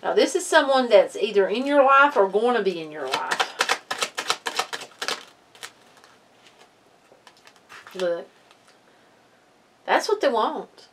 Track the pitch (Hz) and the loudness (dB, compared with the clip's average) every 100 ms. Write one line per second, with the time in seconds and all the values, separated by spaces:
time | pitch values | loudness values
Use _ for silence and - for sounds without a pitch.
0 | - 180 277 359 - 330 277 269 240 208 | 0 0 2 0 2 2 4 0 6 6
1 | 175 196 202 202 185 214 277 294 262 277 | 4 -2 -2 0 0 -2 0 4 6 6
2 | 285 269 196 196 233 233 196 170 156 151 | 6 4 0 2 0 0 -2 -4 -10 -10
3 | - - - - - - - - - - | -6 -6 -6 -4 -6 -4 -4 -4 -6 -10
4 | - - - - - - - - - - | -8 -10 -6 -6 -6 -8 -8 -8 -14 -12
5 | - - - _ _ - - _ _ - | -10 -10 -12 _ _ -20 -20 _ _ -20
6 | - _ _ _ - _ - _ _ _ | -20 _ _ _ -20 _ -20 _ _ _
7 | _ - - _ - _ _ - - 185 | _ -20 -20 _ -20 _ _ -20 -18 -6
8 | 180 170 - _ _ _ _ _ _ _ | -4 -4 -8 _ _ _ _ _ _ _
9 | _ _ _ _ _ _ _ _ - 262 | _ _ _ _ _ _ _ _ 0 0
10 | - 415 285 233 226 220 180 - - | 0 0 0 0 -2 -4 -12 -18 -20